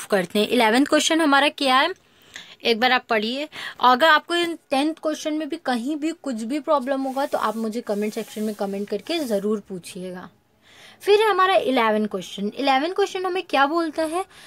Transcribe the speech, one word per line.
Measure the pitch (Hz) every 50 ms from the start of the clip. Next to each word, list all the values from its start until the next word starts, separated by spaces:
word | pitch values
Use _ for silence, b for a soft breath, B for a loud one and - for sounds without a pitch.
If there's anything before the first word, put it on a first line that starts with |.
| - -
करते | 214 190 180 - - 208
हैं। | 208
इलेवेंथ | - - 247 233 214 220 254 285
क्वेश्चन | - 311 302 - - 330 320
हमारा | 330 294 277 277 277 302
क्या | 294 - 285 262 254 262
है, | 294 359 370 _ _ B B B B B B B B B B B -
एक | 240 233 208
बार | 247 247
आप | 254 247 - -
पढ़िए। | 240 214 208 226 247 277 302 302 B B B B B B
अगर | - 247 254 247 311
आपको | 320 302 302 - - 339
इन | 349 349 339 330 - _ -
टेंथ | 277 269 294 311 320
क्वेश्चन | - - 311 302 - - 311 302
में | 311 311 277
भी | 339 320 -
कहीं | 262 247 233 226 277 320
भी | 294 294 320
कुछ | 330 - - 277 247
भी | 214 226 220 285 302
प्रॉब्लम | 262 320 311 285 240 269 277 269
होगा, | 269 269 247 269 285
तो | 294 -
आप | - - 220 214
मुझे | 226 226 220 208 240
कमेंट | 233 - 208 202 208 214 -
सेक्शन | 233 208 - - 220
में | 214 220 208
कमेंट | - 202 196 196 196 208 202
करके | 214 202 - - 330 339
ज़रूर | 294 233 214 196 190 214 220 208
पूछिएगा। | - - 190 180 - - - 180 180 185 180 185 185 180 _ _ _ _ _ B B B B B B B B B
फिर | B 381 415 415
है | 453 427
हमारा | 381 370 370 381 381
इलेवेंथ | 320 - - 262 254 226 220 214 214 214
क्वेश्चन। | 208 - 190 175 - - - 202 208 -
इलेवेंथ | - 269 277 269 262 294 349 381
क्वेश्चन | 403 392 370 - 381 370
हमें | 370 359 381 359
क्या | - - 277 277
बोलता | 285 320 339 330 320 269 - 320
है? | 311 320 359 392 - B B B